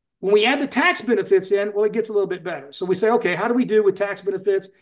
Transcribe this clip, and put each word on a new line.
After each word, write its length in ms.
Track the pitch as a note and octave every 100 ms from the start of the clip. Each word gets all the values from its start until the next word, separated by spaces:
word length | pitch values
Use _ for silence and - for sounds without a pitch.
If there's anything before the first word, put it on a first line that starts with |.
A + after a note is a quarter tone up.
| _ -
When 120 | F#3
we 120 | G#3 A3+
add 160 | C#4+
the 60 | C#4
tax 340 | B3+ F4 F4
benefits 500 | - G3+ F#3 F#3+ F#3+
in, 220 | G3 G#3
well, 100 | G3+
it 100 | G#3+
gets 160 | A3+ A3
a 40 |
little 140 | G3+ F#3
bit 160 | F3
better. 280 | E3+ D3+ C#3
So 140 | - F3+
we 100 | F#3
say, 140 | A3
"Okay, 260 | A#3 F#3 E3+
how 120 | A3+
do 60 |
we 120 | B3 F#3+
do 180 | G#3+
with 120 | G3 F#3+
tax 260 | G3+ F#3+
benefits? 480 | F#3 F#3 G3 G3 F#3+ _